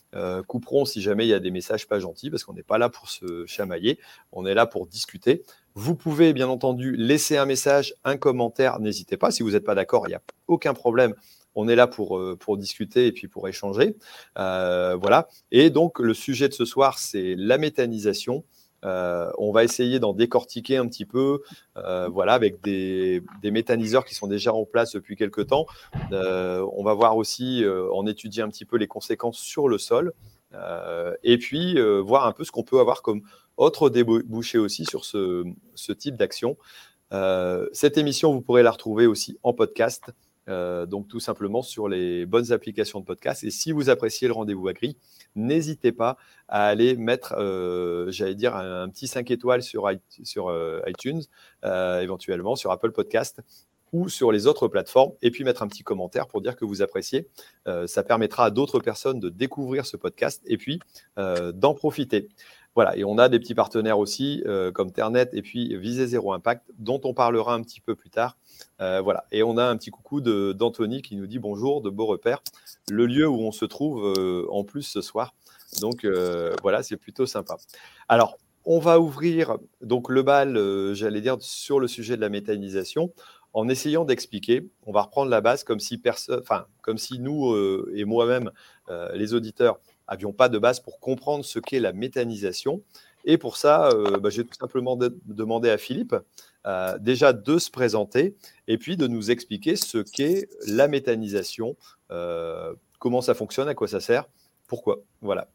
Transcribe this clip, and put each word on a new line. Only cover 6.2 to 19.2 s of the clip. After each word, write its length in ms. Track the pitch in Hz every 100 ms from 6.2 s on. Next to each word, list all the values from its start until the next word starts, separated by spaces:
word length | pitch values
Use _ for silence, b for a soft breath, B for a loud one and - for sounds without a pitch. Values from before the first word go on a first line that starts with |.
| 165
bien 160 | 135 131
entendu, 480 | 127 131 123 131 120
laisser 400 | 113 147 - 147
un 80 |
message, 500 | 139 131 143 143 135 -
un 120 | 139 139
commentaire, 640 | 143 127 117 - 131 -
n'hésitez 380 | 107 101 - 98
pas. 120 | -
Si 120 | -
vous 80 | 113
n'êtes 140 | 101
pas 100 | 101
d'accord, 320 | 98 95 120 101
il 40 |
n'y 60 | 90
a 60 | - - -
aucun 240 | 170 156
problème. 420 | 127 120 117 123 104 b b _
On 140 | - 110
est 80 | 120
là 100 | 123
pour, 320 | 120 98 92
euh, 180 | 92 90
pour 160 | - 101
discuter 500 | 98 - 104 123 123
et 60 |
puis 160 | - 92
pour 200 | - 95
échanger. 480 | 92 101 101 185 - B B B -
Euh, 580 | 95 92 92 90 90 92
voilà. 300 | 98 127 165 b _
Et 160 | 120 156
donc, 320 | 139 170 -
le 140 | 120
sujet 340 | 110 - 127 139
de 60 |
ce 100 | 139
soir, 340 | 117 - 135 127
c'est 360 | - 101 92 90
la 220 | 101 135
méthanisation. 840 | 156 147 120 110 104 98 - 135 - b b _
Euh, 440 | 98 92 90 87